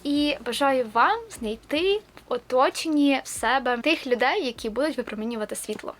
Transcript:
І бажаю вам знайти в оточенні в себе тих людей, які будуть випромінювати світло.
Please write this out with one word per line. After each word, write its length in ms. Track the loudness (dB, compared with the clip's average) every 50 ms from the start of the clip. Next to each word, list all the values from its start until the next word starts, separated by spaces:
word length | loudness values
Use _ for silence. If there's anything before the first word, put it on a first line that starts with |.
| -4
І 320 | -2 0 2 2 2 0 -2 -4
бажаю 440 | -6 -2 0 2 2 4 2 0 0 2
вам 260 | 4 4 4 4 0 -4 -10
знайти 720 | -12 -8 -6 -6 -6 -8 -6 -4 -2 0 2 2 0 0 -2 -8 -20 -18 -8 -6
в 40 | -6
оточенні 880 | -6 -4 0 2 4 4 4 2 -2 -4 0 2 4 4 4 4 2 -2
в 40 | -6
себе 500 | -8 -2 0 2 2 2 2 0 -2 0
тих 280 | 2 0 0 0 0
людей, 400 | -2 0 2 2 2 2 0 -2
які 240 | -4 -4 -6 -8 -6
будуть 260 | -2 -2 -2 -2 -2
випромінювати 600 | -4 -6 -8 -6 -8 -6 -6 -4 -6 -6 -6 -6
світло. 380 | -10 -8 -8 -8 -8 -8 -12 -12 -14